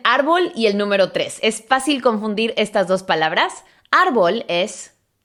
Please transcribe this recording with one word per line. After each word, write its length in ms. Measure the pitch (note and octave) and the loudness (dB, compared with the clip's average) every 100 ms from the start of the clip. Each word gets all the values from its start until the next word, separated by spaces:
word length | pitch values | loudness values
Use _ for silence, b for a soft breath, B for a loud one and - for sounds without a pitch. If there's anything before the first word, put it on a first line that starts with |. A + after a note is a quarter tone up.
árbol 480 | - B3+ C#4+ F4 F4 | 0 2 2 2 0
y 120 | - A3 | 0 0
el 120 | G3+ | 0
número 340 | G#3 G3 F3+ | 0 2 2
tres. 280 | - D3+ - | 0 -6 -2
Es 220 | A3 A3 - | -4 -4 -2
fácil 360 | C4 C4 C#4 | -2 0 0
confundir 520 | A#3+ G#3+ A3 G#3 A3+ - | 0 0 -4 -2 -2 -2
estas 300 | G#3+ G#3+ F#3 | -2 0 0
dos 160 | F#3+ | -2
palabras. 600 | F#3+ E3 D#3+ F3+ F4 - b b b | 0 0 0 0 -2 -4 b b b
Árbol 540 | D#4 F#4 A#3+ E3+ A3+ - | 2 4 4 2 0 -2
es 480 | F3 G#3 - - _ _ _ | -2 -2 -6 -20 _ _ _